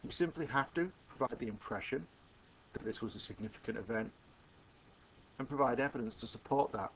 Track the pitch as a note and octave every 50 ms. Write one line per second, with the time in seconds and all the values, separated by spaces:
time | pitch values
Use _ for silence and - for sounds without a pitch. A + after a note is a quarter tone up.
0 | - B2 - - F3 E3 - D#3+ D#3 C#3 C3 C#3 C#3 - - E3 F3 F#3 - -
1 | - - - - C3+ B2 A#2 G#2+ A#2+ A2 G#2 G2+ - - A2 G2 - - C3 C#3+
2 | E3+ - - - - - - - - - - - - - - - - A2 A2 -
3 | A#2 G#2+ F#2+ G#2 - - G2+ - G#2+ A2 - - - - A2+ A2+ G2 G2 A2+ A2
4 | A2+ - - - - - - - - - - - - - - - - - - -
5 | - - - - - - - - C3+ C3 C#3+ C#3 C#3 B2+ A#2+ A#2+ C3+ C#3 - -
6 | A2+ A2 - - A#2 A2+ - A2 - - C#3 C#3 C#3+ - - A2+ - - -